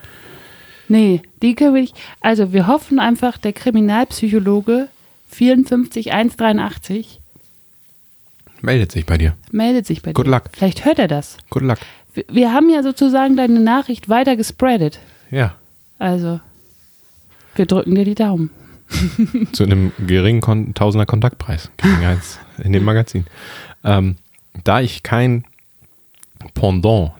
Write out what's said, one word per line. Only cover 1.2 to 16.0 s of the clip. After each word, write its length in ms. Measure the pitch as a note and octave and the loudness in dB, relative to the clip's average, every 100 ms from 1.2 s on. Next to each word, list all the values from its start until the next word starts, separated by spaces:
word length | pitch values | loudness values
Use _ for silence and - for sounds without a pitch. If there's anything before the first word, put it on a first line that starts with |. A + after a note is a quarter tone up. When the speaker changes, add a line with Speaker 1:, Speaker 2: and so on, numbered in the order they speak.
| - - | -4 -4
Speaker 1:
die 140 | A#3 A3+ | -2 2
können 180 | D4 | 2
wir 80 | C4 | 2
nicht. 140 | B3+ - - - | 0 -6 -20 -6
Also 320 | A3+ A3 F#3+ | -2 0 2
wir 160 | F#3+ F3+ | 2 2
hoffen 320 | D4 - C4+ | 0 0 0
einfach, 380 | A3 A#3 B3 - | 0 0 -2 -4
der 160 | G#3+ | -8
Kriminalpsychologe 1400 | - B3+ A3 G#3 G#3+ C4 - A3 G#3+ G3 G#3 G#3 A#3+ C#4 _ _ _ _ | -6 -2 0 2 0 -2 -4 -2 0 0 0 0 -2 -4 _ _ _ _
vierundfünfzig 800 | - B3 C4 C4 B3 B3 A3+ A3 | 0 2 4 2 0 -2 -6 -4
eins 240 | G3+ A#3 - | -2 -2 -2
dreiundachtzig 840 | A3+ G#3 G3+ - - G3+ A3 - - _ _ _ _ _ _ _ _ _ _ _ _ _ | 0 0 -4 -8 -10 -10 -10 -20 -20 _ _ _ _ _ _ _ _ _ _ _ _ _
Speaker 2:
meldet 300 | - B2+ F2+ | 0 0 0
sich 140 | - D#2 | -2 -2
bei 120 | D#2+ | 2
dir. 180 | D#2+ - - | 2 0 -4
Speaker 1:
meldet 340 | G#3+ A#3 B3+ - | -2 0 0 -2
sich 140 | D#3+ | -6
bei 100 | E3+ | -4
Speaker 2:
Good 120 | D#3 C3 | -2 0
Speaker 1:
dir. 40 | |
Speaker 2:
luck. 120 | B2 - | 0 -2
Speaker 1:
Vielleicht 300 | - F#3+ - C#4+ | -2 -2 0 0
hört 140 | D#4 | 0
er 80 | F3+ | 0
das. 300 | D3 - - - | -2 -8 -16 -10
Speaker 2:
Good 140 | C3+ | -4
luck. 160 | C3 A2+ - - _ | -2 -2 -6 -20 _
Speaker 1:
Wir, 120 | - - | -14 -4
wir 240 | G#3+ A#3+ | 0 2
haben 160 | B3+ E4 | 4 4
ja 140 | D#4 | 2
sozusagen 540 | C4+ C4+ C4+ C4 C4+ C4 | 0 0 2 2 2 2
deine 220 | B3 A#3 | 2 4
Nachricht 500 | A3 B3+ C4+ A3+ - | 4 2 -2 -6 -2
weiter 260 | A#3 C4+ A#3 | 0 2 0
gespreadet. 640 | A3 - C4 A#3 D3+ - - _ - | -4 -2 0 2 0 -4 -18 _ -8
Speaker 2:
Ja. 240 | C3+ G#2+ - _ _ _ | -2 -2 -4 _ _ _
Speaker 1:
Also, 400 | - | -6